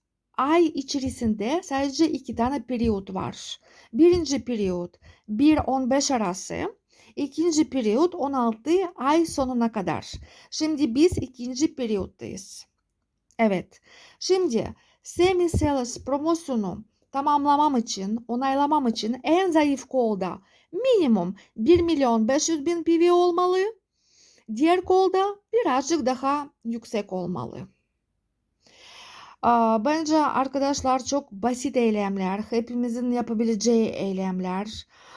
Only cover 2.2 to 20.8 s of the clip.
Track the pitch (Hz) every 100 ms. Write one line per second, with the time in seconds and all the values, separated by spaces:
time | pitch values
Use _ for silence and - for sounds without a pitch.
2.2 | - 226 240 285 - 247 233 196 196 190
3.2 | - - - - _ - _ 226 349 349
4.2 | 285 269 247 220 190 180 175 _ - -
5.2 | - 214 294 294 - 262 247 277 269 247
6.2 | 190 185 - 170 392 - _ _ _ -
7.2 | 285 - 339 302 - 262 214 226 359 -
8.2 | 277 269 233 220 294 359 359 - 262 330
9.2 | 330 - 254 247 233 226 175 110 - -
10.2 | - - - - 311 285 277 247 349 -
11.2 | 262 - 240 254 311 - 233 202 - -
12.2 | 110 190 - - - _ _ _ _ _
13.2 | _ - 220 190 - _ _ - - _
14.2 | - 370 349 226 - - _ _ - -
15.2 | 370 359 349 - 302 277 247 - - 277
16.2 | 320 330 285 233 190 202 - _ _ 269
17.2 | 294 294 285 285 302 254 233 196 190 233
18.2 | - 240 269 269 285 302 247 233 214 254
19.2 | 285 339 381 311 294 269 - 262 226 196
20.2 | 180 - - _ _ 359